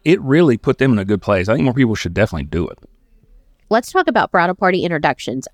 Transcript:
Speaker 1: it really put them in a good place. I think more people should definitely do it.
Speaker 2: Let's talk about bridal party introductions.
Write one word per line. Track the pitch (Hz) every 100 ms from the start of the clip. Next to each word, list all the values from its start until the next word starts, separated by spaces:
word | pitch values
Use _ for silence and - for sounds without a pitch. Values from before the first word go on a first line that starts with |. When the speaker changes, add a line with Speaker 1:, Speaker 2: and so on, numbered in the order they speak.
Speaker 1:
it | 156 196
really | 131 151 165 113
put | - 127
them | 135
in | 107
a | 95
good | 101
place. | - 98 95
I |
think | 127
more | 135
people | 123 120
should | 104 87
definitely | 87 110 80 71
do | 82 82
it. | - - _ _ _ _ - _ _ -
Speaker 2:
Let's | 220 -
talk | 370 330
about | 226 -
bridal | 185 175
party | 185 185 185
introductions. | 175 156 156 - - 131 -